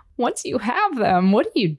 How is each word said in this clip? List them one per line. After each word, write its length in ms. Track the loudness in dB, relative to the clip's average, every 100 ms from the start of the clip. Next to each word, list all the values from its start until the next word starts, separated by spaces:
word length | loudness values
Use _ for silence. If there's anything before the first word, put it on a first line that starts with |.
| -8 -4
once 260 | -4 -4 -6
you 120 | -6
have 400 | -4 -2 -2 0
them, 340 | 0 2 4
what 220 | 4 2
do 80 | 0
you 160 | -2